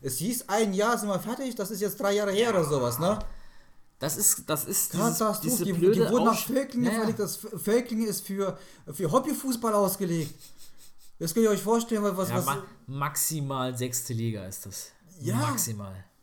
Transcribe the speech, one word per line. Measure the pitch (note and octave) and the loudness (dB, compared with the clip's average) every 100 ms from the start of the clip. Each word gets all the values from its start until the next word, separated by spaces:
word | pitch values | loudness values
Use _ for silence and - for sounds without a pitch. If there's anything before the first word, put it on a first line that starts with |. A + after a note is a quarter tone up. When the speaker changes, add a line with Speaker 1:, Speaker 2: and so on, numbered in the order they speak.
Speaker 1:
es | C3+ C3 | -6 -4
hieß, | F3 B3 - | -2 -4 0
ein | G3+ A3+ | 2 2
Jahr | F#3+ G#3+ A#3 | 2 2 2
sind | G#3 | 0
wir | F#3+ | -2
fertig, | G#3+ A#3+ C4+ | -2 -4 -6
das | A#3 G3 | -4 -6
ist | G#3+ | -2
jetzt | G3+ - | -4 0
drei | G3+ | 0
Jahre | G3+ G3+ | 2 2
her | G3 A#3 | 2 4
oder | G3 | 4
sowas, | D#3 C#3+ B2 A#2+ | 2 2 2 2
ne? | E3 G#3+ - - - - - - - _ | 0 0 -2 -8 -14 -18 -20 -20 -20 _
Speaker 2:
Das | C#3+ D3 | -6 0
ist, | - - - | 2 2 0
das | D3+ - | -2 0
ist | - - | -2 -2
dieses, | E3 A3 E3 | 2 2 2
Speaker 1:
Katastrophe. | A3 G#3 | 0 0
Speaker 2:
diese | D#3 B3 | 0 0
Speaker 1:
Die, | F#3+ | 0
Speaker 2:
blöde | F3 F3 G#3+ | 4 6 6
Speaker 1:
die | A3 | 4
wurden | A#3 | 4
nach | A3 | 4
Speaker 2:
Aussch-, | A3 - | 2 0
Speaker 1:
Völklingen | C4+ C#4 A#3+ A#3+ | -2 0 0 0
Speaker 2:
ja, | |
ja. | A3 | 2
Speaker 1:
verlegt, | A3 A3 | 0 0
das | G3+ - | -4 -6
F-, | G#3 F3+ | -8 -6
Völklingen | - A#3 B3 A3 A3+ | 2 2 2 -2 -2
ist | G3+ - | -2 -6
für, | G3 G3 - - - - | -2 -2 -4 -14 -20 -14
für | D3 F3 | -4 2
Hobbyfußball | G#3 C4+ C#4 C4+ A#3+ A3+ | 2 2 -2 -2 -2 2
ausgelegt. | G#3 G3 F#3+ F#3+ E3 D3+ - - - - - - - - - | 4 2 2 0 0 -2 -6 -18 -16 -16 -16 -18 -18 -18 -8
Das | E3 | -2
könnt | A#3 | 4
ihr | A3 | 4
euch | G3+ | 4
vorstellen, | F#3+ A#3 A3+ A3 | 4 2 2 0
was, | G#3 F#3 F3+ | 0 0 0
Speaker 2:
Ja, | F3 | 2
Speaker 1:
was | |
Speaker 2:
ma-, | - - F#3+ - - | 0 -2 -4 -18 -12
maximal | C3+ C#3+ D3 - D#3+ C#3 C3+ B2+ B2 | -4 -4 0 -2 -2 -2 -2 -2 -2
sechste | B2 A#2 - | -4 -4 -4
Liga | A#2 A#2 G#2+ F#2+ | -2 -2 -2 -8
ist | G2 - | -10 -12
das. | G2 - _ - - | -12 -14 _ -20 -8
Speaker 1:
Ja. | A#2+ A#3+ | -2 0
Speaker 2:
Maximal. | D4+ C4 - G#2 G2+ F#2+ F#2+ _ | 0 0 -4 -4 -8 -12 -16 _